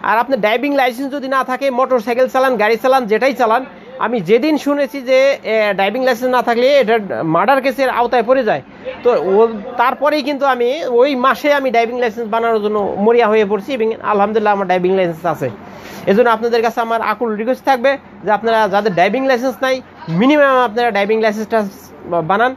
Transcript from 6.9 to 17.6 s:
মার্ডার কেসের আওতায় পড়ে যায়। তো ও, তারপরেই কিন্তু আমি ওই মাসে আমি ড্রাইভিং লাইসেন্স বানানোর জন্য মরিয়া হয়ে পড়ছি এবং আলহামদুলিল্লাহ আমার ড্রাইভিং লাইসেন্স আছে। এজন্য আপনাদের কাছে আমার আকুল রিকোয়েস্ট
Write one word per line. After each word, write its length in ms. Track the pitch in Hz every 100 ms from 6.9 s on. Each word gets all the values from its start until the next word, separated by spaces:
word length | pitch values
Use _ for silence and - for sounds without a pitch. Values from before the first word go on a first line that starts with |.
| 233 196 110
মার্ডার 380 | 160 165 208 269
কেসের 280 | 262 254 262
আওতায় 340 | 214 240 254
পড়ে 200 | 220 269
যায়। 180 | 220 156 - - 240 -
তো 80 | 240
ও, 360 | 214 156 196 226 220 196 -
তারপরেই 460 | 240 269 285 302
কিন্তু 220 | 269 277 277
আমি 380 | 247 240 294 339
ওই 300 | 240 269 262
মাসে 380 | 262 247 302
আমি 180 | 285 269
ড্রাইভিং 280 | 233 233 247
লাইসেন্স 300 | 240 220 226
বানানোর 320 | 226 233 220
জন্য 340 | 208 214 196 -
মরিয়া 300 | 208 233 220
হয়ে 180 | 220 208
পড়ছি 280 | 208 202
এবং 200 | 262 220 220
আলহামদুলিল্লাহ 500 | - 208 202 220 208
আমার 140 | 202 190
ড্রাইভিং 280 | 185 180 190
লাইসেন্স 300 | 180 165 175
আছে। 240 | 151 131 104 - - - - -
এজন্য 240 | 196 240
আপনাদের 320 | 220 233 233
কাছে 200 | 226 226
আমার 200 | 226 226
আকুল 340 | 214 208 233 208
রিকোয়েস্ট 300 | 226 262